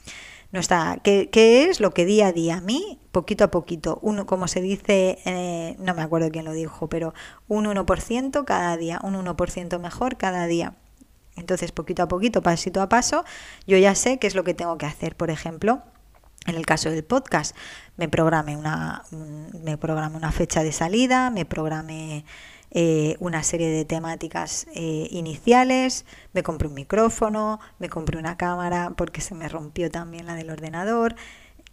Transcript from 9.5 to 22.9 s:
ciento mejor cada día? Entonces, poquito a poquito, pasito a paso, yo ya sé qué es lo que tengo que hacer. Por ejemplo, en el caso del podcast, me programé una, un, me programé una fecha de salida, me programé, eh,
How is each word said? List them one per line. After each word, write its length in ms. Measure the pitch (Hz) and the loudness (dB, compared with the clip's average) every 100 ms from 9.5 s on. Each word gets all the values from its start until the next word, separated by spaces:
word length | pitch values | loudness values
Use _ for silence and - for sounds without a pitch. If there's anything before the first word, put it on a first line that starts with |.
ciento 260 | - 175 175 | -4 -6 -6
mejor 380 | 175 - 190 - | -6 -4 -4 -2
cada 320 | 190 180 170 | -2 0 0
día? 300 | 170 - - _ _ - _ _ - | 0 -2 -8 _ _ -20 _ _ -12
Entonces, 380 | 175 180 170 | -4 -4 -4
poquito 280 | - 156 175 | -8 -6 -2
a 40 | 175 | 0
poquito, 340 | 180 233 196 | 0 0 2
pasito 400 | 175 170 185 185 | 2 2 0 0
a 60 | 190 | 2
paso, 380 | 202 - 302 - - - - - | 2 2 -2 -4 -10 -18 -10 4
yo 100 | 190 | 8
ya 160 | 196 | 8
sé 260 | 190 247 262 | 6 2 0
qué 80 | 202 | 0
es 80 | 190 | 0
lo 100 | 175 | -2
que 80 | |
tengo 240 | 170 170 160 | -2 -2 -4
que 80 | 147 | -4
hacer. 320 | - 165 - | -6 -8 -4
Por 140 | 165 | -4
ejemplo, 520 | 156 165 160 208 269 - _ _ _ - - - | -4 -6 -2 2 0 -2 _ _ _ -20 -14 -6
en 80 | 165 | -4
el 100 | 160 | 0
caso 240 | 160 160 | 0 0
del 140 | 160 | -2
podcast, 520 | 156 254 262 165 151 - - - - - | 0 0 2 -2 -2 -8 -18 -18 -16 -6
me 100 | 165 | -2
programé 480 | - 160 160 151 147 | 2 4 4 0 -4
una, 480 | 156 160 160 - - | -4 -2 -4 -8 -12
un, 380 | 160 156 151 151 175 | -16 -14 -14 -14 -10
me 140 | 160 151 | -6 -4
programé 380 | 160 156 156 156 | -2 -2 -4 -4
una 160 | 156 | -2
fecha 320 | 151 165 165 | 0 0 0
de 80 | 156 | 0
salida, 580 | 151 165 214 254 254 254 | 0 -2 2 4 4 2
me 140 | 214 | -2
programé, 800 | 156 - 156 156 160 160 160 151 151 - - - - | -4 -4 -4 -4 -8 -10 -10 -10 -12 -20 -20 -20 -6
eh, 460 | 180 170 | 2 4